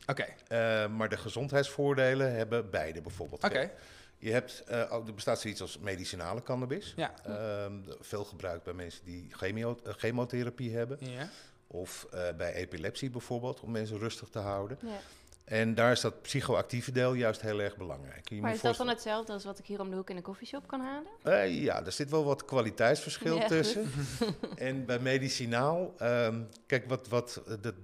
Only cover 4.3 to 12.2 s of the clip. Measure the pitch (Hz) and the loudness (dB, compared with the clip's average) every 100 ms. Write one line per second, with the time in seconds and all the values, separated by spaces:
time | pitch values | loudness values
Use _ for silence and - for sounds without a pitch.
4.3 | 120 - - - 117 113 117 110 101 - | 0 0 -8 -2 0 0 -2 -4 -4 0
5.3 | 117 110 101 90 71 101 92 87 90 85 | 0 -2 -6 -8 -6 -6 -4 -4 -4 -4
6.3 | 113 - 127 127 175 - - 156 - 101 | -4 -2 -2 -2 -4 -6 -4 -6 -6 -8
7.3 | 104 110 104 101 101 92 - - 104 101 | -6 -4 -4 -4 -8 -12 -14 -6 -6 -6
8.3 | 85 92 85 90 87 85 - 90 87 78 | -6 -6 -4 -6 -8 -8 -10 -12 -12 -12
9.3 | - 95 110 117 120 - 98 110 120 123 | -4 -2 0 -2 -4 -6 -2 0 0 0
10.3 | 123 123 120 120 113 117 139 131 123 165 | 0 -2 -4 -2 0 -2 -2 -6 -6 -8
11.3 | - - - - 87 92 - - 90 | -10 -20 -20 -10 -6 -6 -8 -6 -2